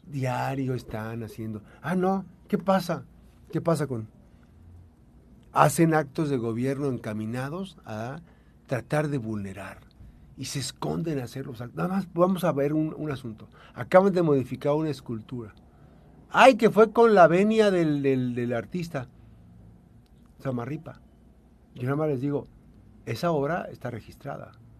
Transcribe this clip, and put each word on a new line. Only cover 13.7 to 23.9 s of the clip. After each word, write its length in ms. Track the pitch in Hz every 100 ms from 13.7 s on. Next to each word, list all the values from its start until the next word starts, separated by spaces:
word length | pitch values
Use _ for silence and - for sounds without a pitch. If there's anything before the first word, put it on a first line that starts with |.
| -
Acaban 380 | 120 185 196
de 100 | 180
modificar 500 | 165 139 127 131 143
una 160 | 151 156
escultura. 640 | 135 - 113 107 123 104 - - - - - - - -
Ay, 240 | 170 247 233
que 160 | 214
fue 200 | 202 220
con 220 | 233 233
la 140 | 202 160
venia 420 | 175 208 220 208
del, 320 | 185 160 147
del, 320 | 135 131 127
del 200 | 120 120
artista. 540 | 117 101 180 165 139 120 - - - - - - - - - - - - -
Samarripa. 600 | 135 123 120 160 143 - - - - _ _ _ _ -
Yo 80 |
nada 120 | 123 143
más 140 | 156
les 120 | 135
digo, 260 | 139 143 - - - - - - -
esa 260 | 113 175
obra 360 | 156 139 180 -
está 180 | -
registrada. 640 | 123